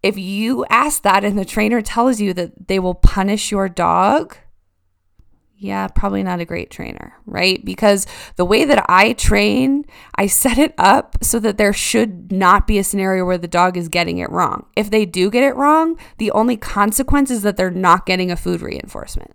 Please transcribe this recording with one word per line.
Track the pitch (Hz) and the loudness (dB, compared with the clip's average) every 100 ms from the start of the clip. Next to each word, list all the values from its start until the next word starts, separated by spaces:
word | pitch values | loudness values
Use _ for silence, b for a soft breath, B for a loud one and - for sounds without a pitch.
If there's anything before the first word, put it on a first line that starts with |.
If | 190 196 | -4 -4
you | 190 196 226 254 - | -8 -6 -4 -4 0
ask | 233 294 - | 0 0 0
that | 202 196 202 | 2 2 2
and | 202 | -2
the | |
trainer | 190 220 214 233 | -4 -2 0 0
tells | 208 233 247 233 | -2 0 0 0
you | 208 180 | -2 -4
that | 175 - - | -8 -10 -4
they | 190 | -2
will | 185 180 | -2 4
punish | - 202 190 208 - | 4 4 -2 -2 -2
your | 202 196 | -4 -4
dog, | 175 170 170 196 294 330 - - _ _ _ _ _ _ _ _ _ _ 202 | -2 0 2 4 2 -2 -14 -20 _ _ _ _ _ _ _ _ _ _ _
yeah, | 196 196 190 | -8 -6 -2
probably | - 202 196 | -2 0 -2
not | 190 175 | -4 -4
a | 170 | -6
great | 170 - | -8 -10
trainer, | - - 50 50 - - | -12 -14 -12 -18 -20 -10
right? | - 185 185 208 | 0 0 0 -6
Because | 202 214 202 - B B - | 0 2 2 -2 B B -4
the | 180 | 0
way | 220 | 2
that | 294 247 - | 4 2 4
I | 185 208 | 4 4
train, | 240 - 208 208 208 262 277 294 B B - | 2 2 2 2 2 0 -2 -4 B B -4
I | 202 | -2
set | - 269 233 | 2 0 2
it | 302 - | 2 4
up | 185 - - - | 4 4 2 -4
so | - 233 | -2 -2
that | 214 208 | -2 0
there | 208 | 0
should | 202 - 233 226 180 - | 0 -2 0 0 -4 -6
not | 190 185 196 - | 2 4 4 4
be | 202 | 0
a | |
scenario | 190 202 190 190 180 | 0 -2 0 0 0
where | 180 | -2
the | 170 | -2
dog | 175 180 180 | 2 2 0
is | 170 | -4
getting | 175 170 175 | -2 -2 -4
it | 175 | -6
wrong. | 175 175 - - - | -2 -2 -4 -6 -6
If | 208 | 0
they | 220 202 | 0 0
do | 175 185 | 0 0
get | 233 | 2
it | 277 254 | 0 2
wrong, | 285 311 320 330 B B | 2 2 2 -4 B B
the | 226 | -2
only | - 233 226 | 0 0 -2
consequence | - 202 208 214 262 294 269 | -6 -2 0 0 0 2 2
is | 240 | 0
that | 202 202 | -2 -2
they're | 185 | -4
not | 180 185 180 - | 0 4 4 2
getting | 185 185 | -2 -2
a | 175 | -4
food | 180 170 | -4 -4
reinforcement. | - - - - - - - | -6 -12 -12 -14 -10 -10 -10